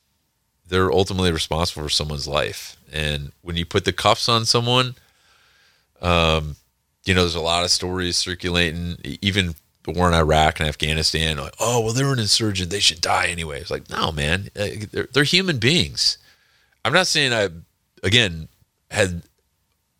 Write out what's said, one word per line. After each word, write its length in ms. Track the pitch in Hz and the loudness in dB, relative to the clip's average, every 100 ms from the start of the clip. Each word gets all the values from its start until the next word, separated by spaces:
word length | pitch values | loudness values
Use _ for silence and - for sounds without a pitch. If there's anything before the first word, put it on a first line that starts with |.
| _ _ _ _ _ _ 87 | _ _ _ _ _ _ -4
they're 240 | 92 92 | 0 2
ultimately 400 | 92 98 95 90 | 2 0 0 0
responsible 500 | 80 - 78 85 - | 0 -2 -2 -2 -4
for 80 | 76 | -4
someone's 380 | - 76 73 71 | -4 -4 -6 -4
life. 500 | 71 57 - - - - | -2 -2 -6 -16 -20 -12
And 400 | 73 76 71 71 - | -4 -4 -4 -8 -14
when 160 | 85 85 | -8 -6
you 80 | 85 | -2
put 180 | 104 | -2
the 100 | 90 | -2
cuffs 360 | - 101 113 - | 0 2 2 2
on 160 | 117 110 | 0 2
someone, 480 | 120 120 127 127 123 _ _ _ _ _ _ _ _ _ - | 0 2 0 0 -6 _ _ _ _ _ _ _ _ _ -6
um, 540 | 87 87 82 80 76 71 _ _ _ _ - | 2 4 4 2 -2 -10 _ _ _ _ 0
you 100 | 90 | 2
know, 60 | |
there's 120 | 87 | 2
a 80 | 82 | 0
lot 220 | 80 85 | 0 0
of 80 | 87 | 0
stories 460 | - 90 92 90 87 | -2 -2 -4 -2 -2
circulating, 800 | - - 90 87 85 82 87 82 | -4 -4 0 2 2 0 -6 -8
e-, 140 | - 67 | -10 -2
even 340 | 98 98 90 80 _ _ | 0 0 0 -4 _ _
the 80 | - | -6
war 160 | 82 90 | 0 4
in 60 | |
Iraq 460 | 82 78 78 78 - | 4 4 4 4 2
and 100 | 78 | -4
Afghanistan, 680 | - 76 80 80 78 80 73 | -2 -2 0 0 0 -2 -2
like, 180 | 67 - | -6 -4
"Oh, 220 | 113 123 | 0 0
well, 120 | 110 | 0
they're 200 | 120 139 | 0 0
an 60 | 131 | 0
insurgent. 500 | 101 - 110 95 87 | 0 0 0 -2 -4
They 100 | 98 | 0
should 220 | - - | 0 0
die 260 | 95 98 90 | 0 0 0
anyway." 320 | 87 80 69 | -4 -8 -8
It's 100 | - | -8
like, 180 | 71 - | -8 -6
"No, 220 | - - | -4 -2
man, 380 | 76 73 92 101 - | -2 0 0 -4 -6
uh, 120 | 101 - 107 | -6 -6 -8
they're, 160 | - - | -6 -2
they're 120 | 139 | 0
human 340 | 147 175 190 135 | 2 2 2 2
beings." 600 | 117 170 76 64 - - _ _ _ _ _ _ - | 2 2 0 -2 -2 -2 _ _ _ _ _ _ 0
I'm 80 | |
not 140 | 165 180 | 2 2
saying 260 | 160 139 | 2 2
I, 160 | 113 98 82 - _ _ - | 2 0 -2 -20 _ _ -4
again, 460 | 98 120 104 82 78 _ _ _ - | 2 4 4 0 -12 _ _ _ -6
had 320 | - 98 85 - _ _ _ _ _ _ | 0 0 0 -10 _ _ _ _ _ _